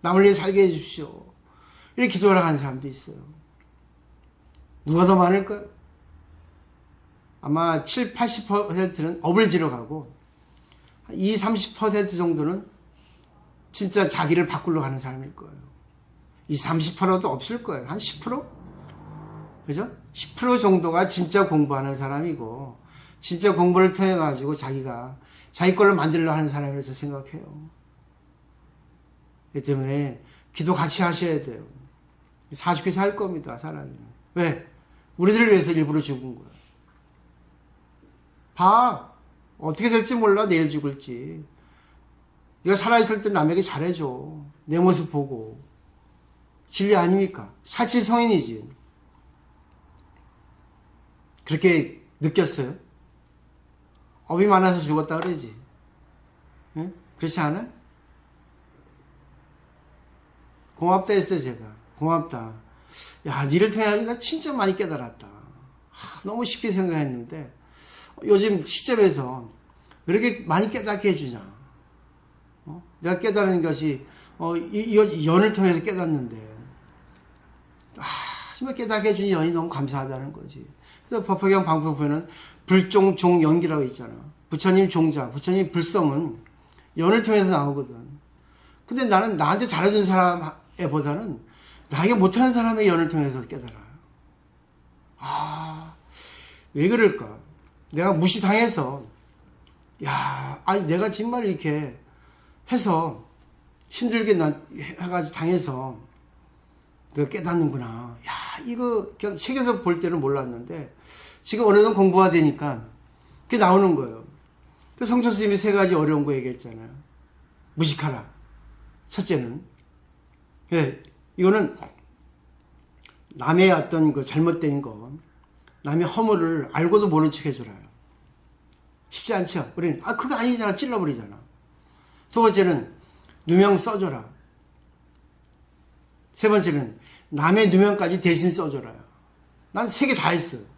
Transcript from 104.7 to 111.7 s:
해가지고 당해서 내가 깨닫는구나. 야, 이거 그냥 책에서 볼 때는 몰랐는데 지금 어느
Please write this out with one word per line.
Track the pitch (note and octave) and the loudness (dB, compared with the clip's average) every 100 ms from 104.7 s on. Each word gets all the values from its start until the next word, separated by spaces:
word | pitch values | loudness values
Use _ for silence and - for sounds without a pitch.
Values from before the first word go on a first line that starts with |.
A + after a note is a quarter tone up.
| - | -14
해가지고 | C#3+ - F3+ F3+ D3+ - | -14 -10 -6 -6 -6 -6
당해서 | D#3+ F3+ D3+ C3 C3 A2 - _ _ _ _ _ _ _ _ _ _ | -2 0 -2 -8 -10 -14 -20 _ _ _ _ _ _ _ _ _ _
내가 | - C#3+ | -4 -4
깨닫는구나. | C#3+ D3+ E3+ D#3 C3 A#2 A2+ B2 A#2+ - | -4 -4 0 0 -2 -8 -12 -14 -16 -12
야, | - - - B3 | -10 -10 -12 -10
이거 | A#3+ B3 A3+ G3 - | -4 -2 -2 -4 -8
그냥 | G#3 F3 | -8 -6
책에서 | - C4+ B3 A3 | -4 -2 0 0
볼 | F3 E3+ | 0 0
때는 | F3 E3+ | 0 -2
몰랐는데 | C3+ C#3 B2 A#2+ B2 E3 C3+ _ - - - - | -2 -2 -4 -12 -12 -14 -14 _ -20 -20 -20 -18
지금 | - G#3+ | -8 2
어느 | A3 | 6